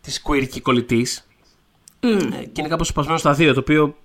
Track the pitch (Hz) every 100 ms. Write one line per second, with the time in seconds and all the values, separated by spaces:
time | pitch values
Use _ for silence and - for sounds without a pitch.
0 | - - - 143 131 - 139 123 120 117
1 | 127 - _ _ _ _ _ _ - _
2 | 247 208 139 69 - - 151 160 165 -
3 | 143 160 160 143 160 131 - 151 151 -